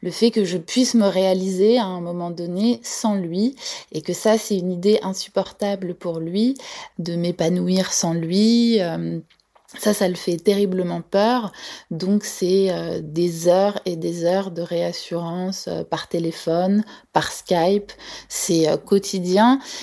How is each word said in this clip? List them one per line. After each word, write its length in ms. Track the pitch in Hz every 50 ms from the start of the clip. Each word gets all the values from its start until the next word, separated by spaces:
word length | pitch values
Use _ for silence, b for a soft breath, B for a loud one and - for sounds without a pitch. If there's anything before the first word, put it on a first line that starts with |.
Le 100 | - 180
fait 200 | 165 - 220 240
que 140 | 226 226 196
je 120 | 170 180 175
puisse 360 | 165 - - 247 254 254 -
me 140 | 233 202 196
réaliser 680 | 175 185 190 190 185 185 185 190 185 185 196 214 240 254
à 80 | 214
un 160 | 185 185 180
moment 280 | 175 175 175 175 175 175
donné 500 | 170 170 170 175 175 185 214 240 240 233 -
sans 320 | - - - - 220 202
lui, 400 | 196 180 165 170 190 220 262 277 B B B B B B B
et 100 | - 156
que 120 | 151 - 175
ça, 240 | 175 - 220 220 220
c'est 200 | - - 208 185
une 140 | 175 185
idée 280 | 180 175 175 208 214 -
insupportable 920 | - 190 190 - - - _ 202 185 - - _ 208 202 202 196 190 170 170
pour 240 | - - 175 165 165
lui, 360 | 165 165 175 202 226 254 269 269 B B B B B B B -
de 160 | 165 170 170
m'épanouir 800 | 170 170 175 175 - 165 165 180 180 180 180 185 185 180 - -
sans 200 | - - 170 165
lui. 680 | 170 165 160 180 202 214 220 233 233 233 233 226 208
Euh, 380 | 180 170 165 170 170 165 170 165 - _ _ _ _ _ _ _ _ _ -
ça, 180 | - - 214 208
ça 140 | - 196 185
le 80 | 180
fait 220 | - - 185 175 170
terriblement 640 | - 208 202 202 202 190 185 185 180 175 175 175
peur. 500 | - _ - 196 208 233 247 247 214 190 B B B B B B B B
Donc, 320 | 175 160 185 185 208 208 -
c'est, 480 | - - - 190 175 190 196 196 190
euh, 300 | 175 170 170 165 160 - 160
des 460 | 156 151 165 175 175 165 165 165 175
heures 300 | 175 190 196 202 202 - -
et 120 | 185 175 165
des 260 | 165 170 170 175 165
heures 280 | 170 185 196 196 190
de 100 | 170 165
réassurance, 1040 | 175 170 175 170 170 175 175 - - - 175 170 170 170 170 185 185 190 190 - - 180
euh, 160 | 170 165 165
par 240 | - 165 156 - -
téléphone, 800 | - 170 165 165 165 - - 165 165 175 180 190 202 214 214 B B B B B
par 200 | - 160 151 -
Skype. 600 | - - - - 185 170 165 185 202 208 202 - - B B B B B B B
C'est, 400 | - - - - 175 165 160 151
euh, 80 | 156 156
quotidien. 800 | - - 202 196 196 - - 190 175 180 185 202 220 247 269 269 B B B B